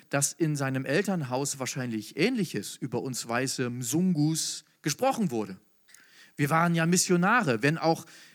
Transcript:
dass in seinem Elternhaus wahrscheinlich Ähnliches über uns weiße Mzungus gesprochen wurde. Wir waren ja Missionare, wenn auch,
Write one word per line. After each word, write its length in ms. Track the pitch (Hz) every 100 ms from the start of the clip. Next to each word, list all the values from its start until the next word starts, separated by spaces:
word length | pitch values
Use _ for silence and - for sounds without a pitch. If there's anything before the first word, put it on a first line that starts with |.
| _
dass 240 | 143 143
in 220 | - 160 147
seinem 300 | 139 131 131
Elternhaus 760 | 147 208 185 135 127 139 135
wahrscheinlich 560 | 127 - 127 110 104 -
Ähnliches 580 | 180 254 170 - 95 -
über 240 | 139 120
uns 260 | 113 120 113
weiße 420 | 117 131 - 123
Mzungus 960 | 123 123 147 185 160 147 156 - - - _
gesprochen 500 | 156 147 254 262 190
wurde. 280 | 120 98 95 _ _ _ - _ - - -
Wir 120 | 143
waren 260 | 160 170 170
ja 100 | 165
Missionare, 760 | 180 - 175 180 240 180 113
wenn 160 | 135 160
auch, 280 | 160 160 - - -